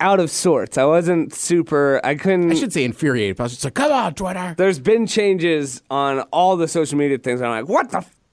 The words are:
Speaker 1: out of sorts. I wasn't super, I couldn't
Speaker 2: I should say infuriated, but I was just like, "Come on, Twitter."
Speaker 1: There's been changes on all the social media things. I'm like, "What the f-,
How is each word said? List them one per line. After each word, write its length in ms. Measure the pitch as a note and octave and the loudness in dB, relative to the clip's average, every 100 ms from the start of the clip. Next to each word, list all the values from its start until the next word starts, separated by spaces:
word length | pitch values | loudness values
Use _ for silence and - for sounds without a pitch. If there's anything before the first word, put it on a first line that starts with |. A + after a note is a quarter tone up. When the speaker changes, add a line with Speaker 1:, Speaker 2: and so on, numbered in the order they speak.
Speaker 1:
out 180 | F3+ G3 | 2 2
of 120 | E3 | 2
sorts. 460 | - F3+ C#3 G2 - | 0 2 2 0 2
I 80 | |
wasn't 480 | C3+ E3 E3+ F3 D3 | 4 4 2 0 -2
super, 680 | - - F3 E3 D3 C#3+ C3+ | -4 0 0 2 2 2 2
I 140 | B2 D3 | 0 -2
couldn't 340 | F#3+ F#3 F3 | 0 2 2
Speaker 2:
I 40 | E3 | 0
should 160 | B3+ | 0
say 100 | E3 | -2
infuriated, 520 | B2+ A2 D3+ B2 G2+ F#2 | -2 -2 -2 0 -2 -2
but 80 | |
I 20 | A#2+ | -6
was 60 | |
just 120 | B2 | -6
like, 100 | C#3 | -6
"Come 180 | - D4 | -2 0
on, 220 | C4+ G3 | 0 -2
Twitter." 400 | D3+ F#3 F#3 F3+ E3 | -4 -6 -6 -6 0
Speaker 1:
There's 220 | F#3+ E3 | 0 0
been 260 | C#3 A3+ A3+ | 2 2 2
changes 760 | A3 G3+ F#3+ E3+ D#3 C#3 A#2+ - | 0 0 2 0 0 -2 -10 -6
on 320 | C#3 C#3 C3+ - | -2 0 -2 -2
all 240 | D#3+ F3+ F#3 | 2 2 2
the 100 | D#3+ | 0
social 320 | F3+ D3 C#3+ | -2 -2 0
media 200 | D3+ C3+ | 0 0
things. 220 | B2+ B2 | -2 -4
I'm 100 | A#2+ | -2
like, 180 | A2+ C3 | -4 -2
"What 240 | C4+ D4 | -2 0
the 60 | - | -6
f-, 120 | - _ _ | -8 _ _